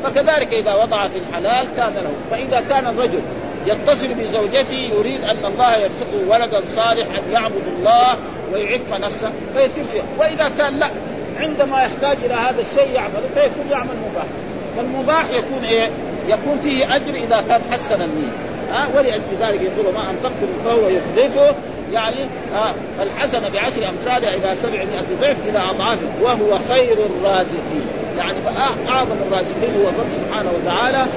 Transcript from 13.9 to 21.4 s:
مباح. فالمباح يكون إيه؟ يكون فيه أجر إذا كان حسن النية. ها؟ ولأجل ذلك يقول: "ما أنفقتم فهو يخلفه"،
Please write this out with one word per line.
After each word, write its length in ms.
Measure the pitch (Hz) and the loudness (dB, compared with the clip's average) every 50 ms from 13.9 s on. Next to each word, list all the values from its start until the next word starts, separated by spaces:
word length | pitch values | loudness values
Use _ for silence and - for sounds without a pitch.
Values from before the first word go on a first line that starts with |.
| 254 226 220 208 | -6 -6 -6 -6
مباح. 140 | 175 175 151 135 - - - - - - - - - 226 | -4 -6 -6 -6 -8 -10 -10 -8 -8 -8 -8 -6 -6 -4
فالمباح 480 | 247 254 254 269 262 247 311 330 320 - 262 247 | -4 -4 -4 -2 0 2 2 2 2 2 0 -2
يكون 260 | - - 269 269 240 | -2 -2 -4 -4 0
إيه؟ 260 | 220 226 226 226 220 - - - - - - - - | 2 2 2 2 0 -2 -6 -8 -8 -8 -6 0 0
يكون 320 | 214 214 - 269 294 262 - | 0 0 2 0 0 0 0
فيه 320 | 294 269 262 269 - 247 | 0 2 2 2 2 2
أجر 180 | 285 - - 277 | 0 0 -2 -6
إذا 300 | 254 233 220 233 220 196 220 | -4 0 2 2 2 4 4
كان 120 | 233 226 - - | 2 2 2 0
حسن 300 | 233 240 - - 220 190 | -4 -4 -2 -2 0 0
النية. 320 | 180 160 151 156 147 120 101 - - - - - - - | 0 -2 -2 -4 -4 -4 -6 -6 -8 -8 -8 -8 -6 -4
ها؟ 160 | 190 240 285 277 254 | -2 -2 -2 2 4
ولأجل 260 | 285 277 254 214 220 214 - 202 185 | 4 4 4 2 0 -2 -4 -2 0
ذلك 200 | 220 226 202 185 | 0 0 2 0
يقول: 320 | 180 185 180 202 214 190 180 | 0 -2 0 0 0 0 0
"ما 160 | 214 208 190 | 0 -2 -4
أنفقتم 380 | 185 - 240 254 247 - 208 190 185 202 214 | -4 -4 -4 -4 -2 -2 -4 -2 -2 -2 0
فهو 240 | 233 233 233 214 190 | 2 4 4 4 4
يخلفه"، 680 | 185 175 - - - 202 262 277 - 269 | 2 2 0 0 4 4 4 4 6 6